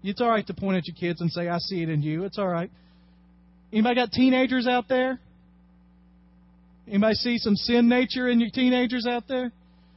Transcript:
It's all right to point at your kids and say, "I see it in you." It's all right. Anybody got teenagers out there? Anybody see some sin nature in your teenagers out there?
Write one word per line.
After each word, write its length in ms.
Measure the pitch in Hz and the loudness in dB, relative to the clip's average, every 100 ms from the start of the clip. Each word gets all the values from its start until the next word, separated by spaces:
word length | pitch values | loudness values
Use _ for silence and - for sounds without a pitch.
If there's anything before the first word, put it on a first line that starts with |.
It's 200 | 190 202 | -6 -2
all 80 | 240 | 0
right 180 | 220 202 | 0 -2
to 60 | |
point 240 | 180 196 185 | -6 -2 -2
at 100 | 170 | -2
your 80 | 165 | -6
kids 260 | 175 170 | -6 -2
and 100 | 170 | -4
say, 160 | 175 175 | -4 -4
"I 100 | 170 | -4
see 240 | 165 190 | -4 -4
it 60 | 165 | -2
in 120 | 151 | -2
you." 220 | 151 156 | -2 -4
It's 160 | 196 185 | -6 -4
all 80 | 190 | -4
right. 240 | 170 175 - _ _ _ _ _ _ _ _ _ | -2 -6 -12 _ _ _ _ _ _ _ _ _
Anybody 240 | 214 233 247 | 2 2 2
got 160 | 247 | 0
teenagers 540 | - 262 254 262 254 240 | 4 4 4 2 0 2
out 220 | 247 - | 0 0
there? 320 | 254 262 254 - _ _ _ _ _ _ _ _ _ _ _ _ _ _ - - | 0 0 -4 -10 _ _ _ _ _ _ _ _ _ _ _ _ _ _ -20 -4
Anybody 260 | 202 220 208 | 0 2 0
see 220 | 247 240 | -2 -2
some 180 | 226 202 | 0 -2
sin 320 | - 240 233 | 2 4 4
nature 400 | 247 254 262 254 | 4 0 -2 0
in 120 | 240 | 2
your 100 | 233 | 0
teenagers 560 | 269 254 247 254 247 233 | 0 2 2 0 -2 -4
out 200 | 240 233 | -6 -4
there? 240 | 254 247 - _ _ _ | -6 -6 -10 _ _ _